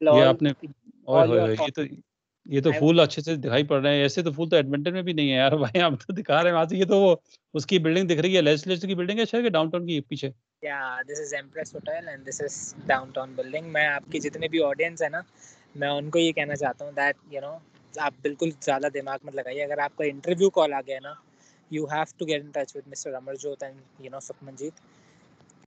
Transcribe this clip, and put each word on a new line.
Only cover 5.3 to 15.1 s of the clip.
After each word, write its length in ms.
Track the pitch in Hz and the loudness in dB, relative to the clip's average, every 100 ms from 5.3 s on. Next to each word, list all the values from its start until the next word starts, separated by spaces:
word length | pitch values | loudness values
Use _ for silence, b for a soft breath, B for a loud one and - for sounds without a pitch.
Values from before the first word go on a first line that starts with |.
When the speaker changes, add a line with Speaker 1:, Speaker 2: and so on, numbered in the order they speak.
Speaker 2:
है 60 | 131 | 4
यार 200 | 135 151 | 4 4
<laughs> 0 | |
भाई, 220 | 127 113 | 2 2
हम 180 | 170 139 | 2 0
तो 160 | - | -4
दिखा 220 | 190 - 151 | -6 0 2
रहे 120 | 175 | 4
हैं 80 | 170 | 2
वहाँ 120 | 165 | 0
से। 100 | 185 | 0
ये 80 | 185 | 2
तो 160 | 196 | 6
वो 220 | 196 165 - b _ 156 | 6 4 0 b _ -8
उसकी 240 | - 190 | 0 2
building 300 | 160 170 185 | 2 2 2
दिख 100 | 156 | 2
रही 160 | 175 185 | 4 4
है, 80 | |
legislature 440 | 147 151 180 180 190 | 4 2 0 -4 -2
की 80 | 185 | -4
building 240 | 180 214 | -2 -2
है 80 | 220 | -2
शायद, 200 | 226 240 | 0 0
डाउनटाउन 400 | 160 160 175 170 | 0 0 -2 -4
की 140 | 156 | -4
पीछे। 340 | 143 143 135 131 _ _ 147 | -4 -8 -8 -10 _ _ -10
Speaker 1:
Yeah, 340 | 139 131 127 | -8 -8 -8
this 180 | 131 147 | -10 -10
is 240 | 147 143 139 | -8 -10 -10
Empress 320 | 156 151 151 | -12 -12 -10
Hotel 260 | 147 160 | -8 -8
and 260 | 170 139 135 | -10 -14 -14
this 160 | - 143 | -10 -8
is 260 | - - - - | -8 -14 -12 -2
downtown 460 | 131 131 135 131 127 | -2 -2 -8 -8 -8
building। 240 | 127 147 | -8 -8
मैं 260 | 165 156 151 | -6 -2 0
आपके 320 | 143 - 151 | -2 -4 -6
जितने 280 | 147 156 160 | -6 -6 -4
भी 100 | 165 | 0
audience 440 | 143 139 165 165 | 0 0 -4 -2
है 60 | |
ना, 160 | 156 | -6